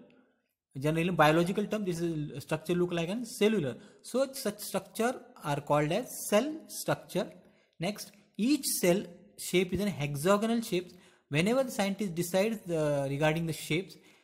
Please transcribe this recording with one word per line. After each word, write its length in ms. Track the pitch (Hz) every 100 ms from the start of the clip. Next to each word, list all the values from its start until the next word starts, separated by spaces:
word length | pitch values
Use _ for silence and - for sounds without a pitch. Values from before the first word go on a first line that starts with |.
| - _ _ _ _ _ _ 135
generally, 300 | 147 165 175
in 60 |
biological 520 | 160 151 160 175 208 208
term, 180 | 214
this 160 | 190 170
is 420 | 170 156 147 135
structure 320 | - 156 -
look 180 | 175 175
like 180 | 175 165
an 160 | 226 233
cellular. 500 | - 208 220 135 110 - -
So 240 | - 240 269
such 280 | - - 208
structure 540 | - 190 - - 226 - - -
are 160 | 151 143
called 320 | - 147 151
as 360 | 190 254 - -
cell 260 | 208 285 311 -
structure. 600 | - - 147 - 175 - - - _ _ -
Next, 340 | 170 208 - - _ -
each 260 | 233 285 - -
cell 220 | 180 185 - - - -
shape 340 | - 175 185
is 60 | 185
an 80 | 208
hexagonal 760 | 131 147 143 170 202 220 233
shape. 300 | 226 180 180 - - _ _
Whenever 340 | 143 190 254
the 60 | 262
scientist 440 | - 196 196 208
decides 460 | 165 170 190 214 226 175
the, 400 | 160 151 143 135
regarding 360 | 139 156 165 165
the 60 |
shapes, 440 | 151 - 156 190 - - _